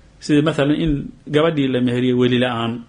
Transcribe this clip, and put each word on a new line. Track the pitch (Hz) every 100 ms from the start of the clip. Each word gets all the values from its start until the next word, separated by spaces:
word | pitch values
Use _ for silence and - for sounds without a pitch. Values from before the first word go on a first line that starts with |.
| - -
Sida | - 147
mathalan | 156 151 139 156
in | 165 143 - - -
gabadhii | 147 165 156 135
la | 127
meheriyey | 123 123 127
weli | 123 123 123
la'aan. | 123 117 117 117